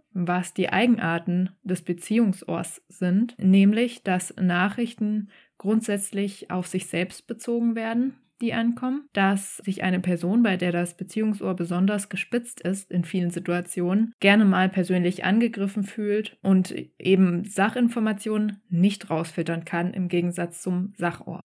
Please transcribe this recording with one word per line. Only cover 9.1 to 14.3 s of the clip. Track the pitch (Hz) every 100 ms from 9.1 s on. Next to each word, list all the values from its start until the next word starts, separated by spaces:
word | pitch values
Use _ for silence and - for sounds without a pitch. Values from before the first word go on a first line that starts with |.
dass | - 196 196 - -
sich | - 190
eine | 185 180
Person, | 180 170 175 226
bei | 233 180
der | 180
das | 170 175 -
Beziehungsohr | 190 214 214 202 190
besonders | 180 170 180 190 208 -
gespitzt | 190 - 240 240 -
ist | 175 196 -
in | 180
vielen | 170 185 175
Situationen, | 175 175 175 175 - 175 196 226 -
gerne | 196